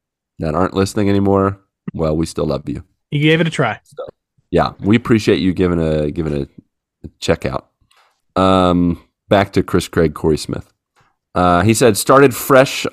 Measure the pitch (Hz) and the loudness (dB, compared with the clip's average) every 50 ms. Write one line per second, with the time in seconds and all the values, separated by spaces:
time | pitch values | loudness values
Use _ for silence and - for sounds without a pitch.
0 | _ _ _ _ _ _ _ - 82 80 76 85 92 - - 92 95 95 - 110 | _ _ _ _ _ _ _ -8 -6 -4 -2 -2 -2 -2 0 -2 -2 -2 -2 -2
1 | 101 101 101 101 98 98 98 98 98 98 101 - _ _ _ _ _ - - 82 | -2 0 0 0 2 2 2 2 2 0 -2 -6 _ _ _ _ _ -14 -8 -4
2 | 80 78 78 82 82 - - 82 80 76 71 69 - 71 - 73 - _ _ _ | -4 -2 -2 -2 -4 -6 -6 -6 -4 -4 -4 -6 -6 -8 -10 -10 -12 _ _ _
3 | _ _ 151 143 151 156 160 160 175 165 - - 139 113 101 - _ _ - - | _ _ -4 -2 2 2 2 2 0 -2 -2 -2 -2 -4 -4 -6 _ _ -18 -16
4 | - - - _ _ _ _ _ _ _ 87 82 71 64 - - - 95 107 117 | -16 -16 -18 _ _ _ _ _ _ _ -2 -2 -2 -2 -4 -4 0 0 0 0
5 | - - 120 107 - 117 101 73 85 95 85 87 92 87 87 85 80 78 78 76 | 2 0 0 0 2 0 0 2 0 -2 0 0 0 0 0 0 -2 -2 -2 -2
6 | 76 73 71 85 82 76 73 71 69 - _ - _ _ _ _ _ _ _ _ | -2 -4 -4 -6 -6 -4 -4 -6 -6 -8 _ -20 _ _ _ _ _ _ _ _
7 | - 82 - _ - - 82 - - - 135 - - _ _ _ _ _ _ _ | -20 -20 -18 _ -4 -4 -4 -2 -4 -6 -8 -8 -10 _ _ _ _ _ _ _
8 | _ _ _ _ _ _ _ 92 95 95 95 92 92 90 87 90 87 87 85 - | _ _ _ _ _ _ _ 0 2 2 4 4 4 2 2 2 2 0 -2 -4
9 | - _ _ _ _ _ 107 98 98 - - 98 85 - - 90 - - - 87 | -8 _ _ _ _ _ 0 2 2 0 0 -2 -2 0 -2 -2 -2 -2 0 0
10 | 82 78 76 - - 82 76 71 - - - - - _ _ _ _ _ _ _ | 0 0 -2 -2 -2 -2 -2 -2 -4 -8 -10 -10 -12 _ _ _ _ _ _ _
11 | _ _ _ _ _ _ _ 90 90 90 87 87 90 110 110 - 139 117 101 - | _ _ _ _ _ _ _ 0 2 2 4 4 4 2 2 4 4 2 2 2
12 | - - 135 135 143 135 113 - - - 143 131 139 - - - - - | 2 4 4 6 6 4 2 -2 -2 2 4 4 4 2 0 -6 -8 -4